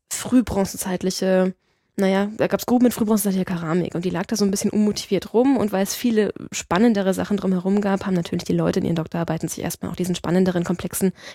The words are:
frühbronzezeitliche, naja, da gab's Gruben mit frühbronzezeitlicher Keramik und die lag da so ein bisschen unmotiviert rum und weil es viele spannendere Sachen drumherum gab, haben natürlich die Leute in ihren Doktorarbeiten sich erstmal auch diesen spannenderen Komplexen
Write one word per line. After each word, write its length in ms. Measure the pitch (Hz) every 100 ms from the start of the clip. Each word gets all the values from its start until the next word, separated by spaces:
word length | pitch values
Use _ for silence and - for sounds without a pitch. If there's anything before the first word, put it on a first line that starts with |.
| _
frühbronzezeitliche, 1400 | - - 254 220 196 196 - 190 180 190 - 190 185 185 - _ _ _ -
naja, 320 | 190 190 202 220
da 100 | 247
gab's 180 | 196 -
Gruben 180 | 240 240
mit 80 |
frühbronzezeitlicher 520 | - 214 220 202 190 185
Keramik 500 | 180 165 175 165 -
und 80 |
die 60 | 180
lag 160 | 170 202
da 100 | 208
so 80 | 202
ein 60 |
bisschen 200 | 202 208
unmotiviert 640 | 208 208 202 - 185 -
rum 240 | 220 254 254
und 140 | 208
weil 120 | 190
es 120 | 196 -
viele 380 | 247 220 202 - -
spannendere 600 | - - 170 240 202 190
Sachen 240 | 185 180 202
drumherum 440 | 190 185 185 202
gab, 240 | 202 196 202
haben 80 | 185
natürlich 280 | 170 175
die 100 | -
Leute 260 | 170 165 185
in 60 | 185
ihren 100 | 165
Doktorarbeiten 520 | 160 170 165 165 160
sich 160 | -
erstmal 280 | 175 - 180
auch 40 | 175
diesen 200 | 180 175
spannenderen 480 | - 180 185 180
Komplexen 500 | 175 175 - - 190 - -